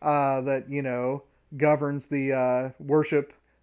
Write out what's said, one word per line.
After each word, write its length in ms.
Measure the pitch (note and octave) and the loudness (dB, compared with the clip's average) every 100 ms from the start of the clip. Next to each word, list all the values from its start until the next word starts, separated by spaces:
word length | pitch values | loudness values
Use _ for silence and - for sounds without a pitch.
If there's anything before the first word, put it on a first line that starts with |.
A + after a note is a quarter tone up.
uh, 400 | D3+ D3 C#3 C3+ | 0 2 2 0
that, 280 | C3 C3+ C3+ | -2 -4 -4
you 120 | C#3+ | -6
know, 420 | C3+ B2 B2 C#3 - _ _ C#3+ | -4 -4 -4 -4 -10 _ _ 0
governs 520 | D3+ D3 D3 C#3+ - | 2 2 0 -4 -4
the, 260 | C#3+ C3+ | -4 0
uh, 500 | C3 B2+ B2+ C3 - | 0 2 0 -2 -8
worship 480 | C#3+ D3+ D3+ D3+ C#3+ - _ _ | 0 2 2 0 -2 -8 _ _